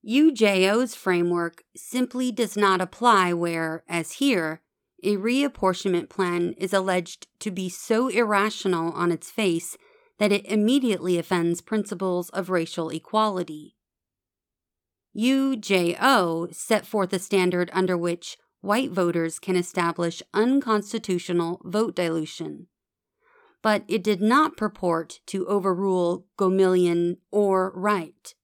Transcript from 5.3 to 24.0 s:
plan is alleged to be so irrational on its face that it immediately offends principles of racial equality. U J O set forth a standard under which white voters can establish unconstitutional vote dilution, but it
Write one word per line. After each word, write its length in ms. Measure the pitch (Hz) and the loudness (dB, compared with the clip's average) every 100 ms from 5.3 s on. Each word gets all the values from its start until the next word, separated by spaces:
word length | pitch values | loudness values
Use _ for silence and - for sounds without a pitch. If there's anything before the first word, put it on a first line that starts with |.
| 262 285 - 190 180 196 175 - | 0 0 0 0 0 0 -2 -2
plan 440 | - 180 175 175 | -4 -2 0 -2
is 180 | - 190 | -4 0
alleged 540 | 196 190 180 170 - - _ | 0 2 -2 -4 -16 -20 _
to 100 | 214 | -8
be 180 | 185 185 | -6 -6
so 400 | - - 226 254 | -8 -2 0 2
irrational 840 | 202 226 202 208 - 196 175 165 | 0 2 2 0 -2 -2 0 -2
on 200 | 170 175 | -2 -2
its 180 | 170 - | -2 -6
face 460 | - 202 170 - - _ _ _ _ | -2 0 0 -4 -16 _ _ _ _
that 140 | 208 | 2
it 140 | 202 202 | 2 0
immediately 720 | 214 214 269 254 190 185 170 | 0 2 2 2 0 0 -2
offends 420 | 160 180 170 170 | 0 0 0 -2
principles 680 | - 214 202 185 190 180 175 | -4 -4 -4 -4 -2 -2 -4
of 200 | 185 180 | -8 -2
racial 400 | 180 165 - 160 | -2 -2 -6 -6
equality. 840 | 160 - 214 214 185 160 151 151 _ _ _ _ _ _ _ _ _ _ _ _ _ _ | -8 -4 0 0 -2 -8 -10 -18 _ _ _ _ _ _ _ _ _ _ _ _ _ _
U 440 | 202 233 269 269 262 | -2 2 2 0 -2
J 400 | - 190 170 170 | 0 2 2 2
O 460 | 262 247 175 165 170 | 4 4 2 -2 -6
set 340 | - - 214 - | -10 -2 -2 0
forth 260 | 208 185 | -2 -2
a 60 | 185 | -4
standard 500 | - 196 185 175 175 | 0 2 2 0 -2
under 260 | 180 185 175 | 0 0 0
which 400 | 170 175 - - _ _ | -2 -4 -10 -18 _ _
white 280 | 196 220 262 | -2 0 0
voters 480 | 185 175 165 165 - | 0 0 0 -4 -6
can 180 | - 185 | -2 -2
establish 680 | 175 - 170 165 170 - - | 0 -2 -2 -2 -4 -4 -6
unconstitutional 1300 | - 233 277 254 214 208 226 - 175 - 175 170 180 | 0 2 2 2 -2 -2 -8 -2 -4 0 -2 -2 -6
vote 320 | - 202 226 185 | -4 -2 -2 -2
dilution, 720 | 170 165 156 - 160 147 175 _ _ _ _ _ _ _ _ _ | -2 -2 -6 -10 -12 -12 -20 _ _ _ _ _ _ _ _ _
but 220 | 220 208 208 | 0 0 0
it 140 | 214 | -2